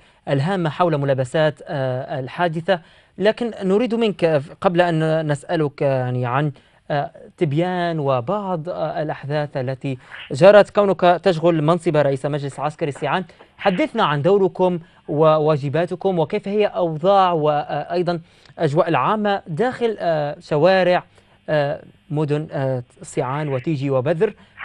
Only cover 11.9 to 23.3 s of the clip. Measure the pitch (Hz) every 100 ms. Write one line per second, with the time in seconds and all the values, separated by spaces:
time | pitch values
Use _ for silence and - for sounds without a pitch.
11.9 | 151 143 139 147 147 139 135 143 147 160
12.9 | 135 147 165 185 - - - 202 180 302
13.9 | 233 180 147 147 202 185 - 185 175 -
14.9 | _ - 151 156 156 151 151 143 143 175
15.9 | 180 196 180 151 214 202 208 202 190 175
16.9 | 156 175 196 185 170 151 147 151 147 -
17.9 | 175 175 175 165 _ - - 160 147 175
18.9 | 147 139 214 208 196 - 151 240 240 240
19.9 | 208 180 160 143 147 - 151 170 190 180
20.9 | 175 - _ _ _ - 151 143 - -
21.9 | _ _ 147 151 147 156 156 135 127 123
22.9 | _ 175 - 127